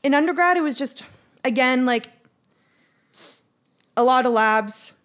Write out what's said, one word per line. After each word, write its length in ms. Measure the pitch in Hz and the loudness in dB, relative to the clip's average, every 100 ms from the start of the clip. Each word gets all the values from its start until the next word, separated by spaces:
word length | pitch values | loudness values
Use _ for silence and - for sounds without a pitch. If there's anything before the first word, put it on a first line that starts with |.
in 120 | 277 | 0
undergrad, 420 | 285 320 311 349 359 | 0 0 0 2 2
it 60 | |
was 120 | 302 | -2
just, 280 | 240 277 - - - _ _ | -6 -8 -10 -20 -20 _ _
again, 400 | 262 240 254 254 | -4 0 0 2
like, 240 | 254 233 - _ _ _ _ _ _ _ _ _ _ - - - _ _ _ _ _ - | 0 -2 -6 _ _ _ _ _ _ _ _ _ _ -20 -20 -20 _ _ _ _ _ 0
a 60 | |
lot 220 | 247 254 247 | 2 4 2
of 60 | |
labs 640 | 233 220 220 208 - - - | 2 2 0 -2 -8 -10 -16